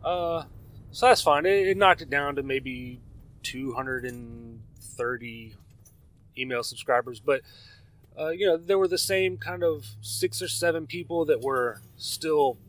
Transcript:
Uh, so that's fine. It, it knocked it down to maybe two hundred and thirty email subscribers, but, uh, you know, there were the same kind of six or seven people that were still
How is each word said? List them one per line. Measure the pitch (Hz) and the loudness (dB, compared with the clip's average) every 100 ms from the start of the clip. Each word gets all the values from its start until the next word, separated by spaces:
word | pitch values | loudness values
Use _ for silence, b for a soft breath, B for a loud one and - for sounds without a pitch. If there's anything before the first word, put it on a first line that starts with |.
Uh, | 160 180 170 165 - - - - - | -2 -2 -2 -4 -6 -18 -20 -20 -16
so | - 247 | 2 6
that's | 220 | 6
fine. | - 143 175 | 6 4 4
It, | 202 190 | 4 2
it | 190 | 4
knocked | 196 170 | 6 6
it | 147 | 2
down | 139 143 143 | -2 0 -4
to | |
maybe | 135 135 131 127 123 123 - - - - | -2 -4 -4 -8 -10 -12 -18 -20 -20 -12
two | - 131 135 | -10 -6 -6
hundred | 120 131 127 123 | -6 -4 -4 -6
and | 120 117 117 117 117 - - | -10 -14 -14 -16 -18 -20 -20
thirty | - - 120 123 120 113 110 - - - - _ - _ - - | -18 -6 -4 -4 -8 -14 -16 -20 -20 -20 -20 _ -20 _ -18 -8
email | 127 123 | -2 -2
subscribers, | 117 120 - 123 123 113 | -4 -8 2 2 2 -6
but, | 147 131 B B B B B B - - | 0 0 B B B B B B -20 -8
uh, | 156 | -6
you | 175 196 | 2 2
know, | 165 | 2
there | 170 196 | 2 4
were | 185 | 4
the | 185 | 2
same | - 190 190 185 | 0 2 0 -2
kind | - 180 | -8 0
of | 170 156 - - | 0 0 -8 -16
six | - - 185 - | -10 -4 -2 -2
or | 180 | -6
seven | - 175 165 151 | 0 0 0 -6
people | 175 170 170 156 | -10 -4 -2 2
that | 135 | 2
were | 131 131 120 101 - - | 2 0 0 -4 -18 -14
still | - - 160 151 139 117 | -10 -6 0 4 2 0